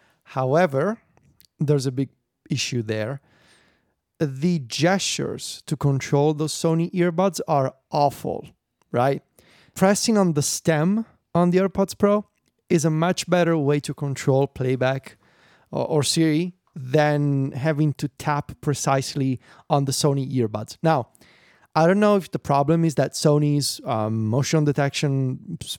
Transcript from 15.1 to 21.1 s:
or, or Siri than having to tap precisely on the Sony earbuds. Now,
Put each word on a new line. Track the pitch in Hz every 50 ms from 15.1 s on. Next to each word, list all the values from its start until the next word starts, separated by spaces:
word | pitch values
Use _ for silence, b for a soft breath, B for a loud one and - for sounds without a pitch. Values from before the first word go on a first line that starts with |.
| - _ b b b b b b b b b b
or, | b - 123
or | - 160 147
Siri | 131 - - 165 160 160 151 156 175 180 - _ _ _ -
than | 160 127 127 135 151 147 151 147 147 147 143 143 139 135 135
having | - 131 135 160 151 143 156 151 135
to | - 151 139
tap | - - - 156 147 143 - - - -
precisely | - 156 139 - - 143 135 135 131 - - 147 135 135 127 - b b b b b b
on | 165 143 139
the | 139
Sony | 131 - - 147 139 139 131 135 127
earbuds. | 131 113 104 107 107 107 - - -
Now, | - 160 160 131 113 -